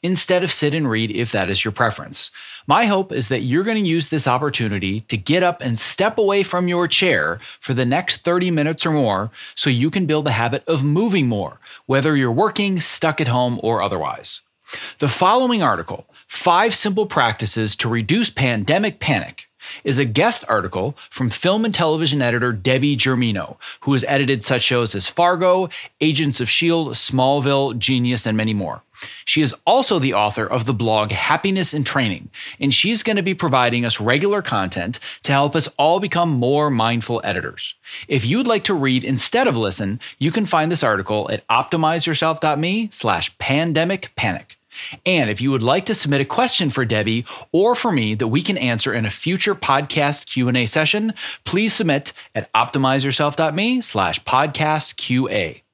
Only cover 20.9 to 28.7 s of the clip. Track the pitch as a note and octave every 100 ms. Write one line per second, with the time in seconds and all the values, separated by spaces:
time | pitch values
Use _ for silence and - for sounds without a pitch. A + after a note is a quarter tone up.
20.9 | C#3+ - - B2+ - F3+ G#3 A3+ G3 E3
21.9 | D#3 D#3+ C#3+ B2 A#2+ B2 A2 A2 C3 D3
22.9 | C#3 C3+ B2+ A#2+ G2 D2 - - - -
23.9 | C3+ B2+ C#3+ C3+ C3 - B2+ - B2+ A#2
24.9 | G2+ F2+ - F3 F3+ F#3 F#3 F3+ - -
25.9 | _ D#3 C#3+ D3+ - A#2+ - E3+ E3 D3+
26.9 | A2+ - C3 C3 C#3+ C3+ C#3 C#3 A#2 G#2
27.9 | C3 B2 A#2+ A#2 G#2+ A2 G#2+ E2+